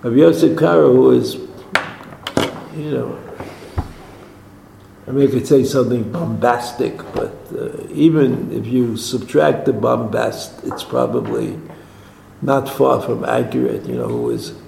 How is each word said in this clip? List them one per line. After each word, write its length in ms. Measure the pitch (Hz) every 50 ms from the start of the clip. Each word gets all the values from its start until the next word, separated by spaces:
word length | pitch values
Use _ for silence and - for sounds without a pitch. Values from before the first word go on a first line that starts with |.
| -
Rav 120 | 123 117
Yosef 400 | 135 160 165 165 - 170 156 -
Karo, 360 | - 156 170 170 165 151 135 127
who 180 | 127 131 131
is, 240 | 127 123 - - - - - - - - - - - - - - - - - - - - - - - - - - - - - - -
you 160 | 160 147 151
know, 280 | 139 127 120 - - - - - - - - - - - - - - - - - - - - - - - - - - - - - - - - - - - - - - - -
I 40 | -
mean, 160 | 127 139 139
I 40 | 131
could 160 | 131 127 -
say 160 | - 143 135 123
something 480 | - - 135 120 113 123 120 110 -
bombastic, 880 | - 170 165 117 113 107 120 120 120 120 - - - - 123 101 - - - - -
but, 220 | 120 - - - - - - -
uh, 300 | - - - - - - -
even 600 | - 147 151 165 160 156 139 127 123 120 - -
if 160 | 113 113 107
you 300 | 113 123 127 123 117 110
subtract 680 | 110 - - 131 120 - - - 147 151 151 - - -
the 80 | 143 131
bombast, 920 | 107 110 120 120 123 117 107 - 113 117 110 107 - - - - - -
it's 200 | - - - -
probably 760 | - - 123 - - 113 123 - - 120 117 113 104 98 - - - - - - - - - - - - - - - - -
not 280 | - 135 135 139 131 -
far 320 | - - 135 131 127 120
from 220 | - - 117 - -
accurate, 600 | - 117 120 123 - - 127 127 120 110 101 -
you 100 | - -
know, 120 | 62 58
who 160 | 57 - 60 60
was 300 | 58 58 55 - - - - -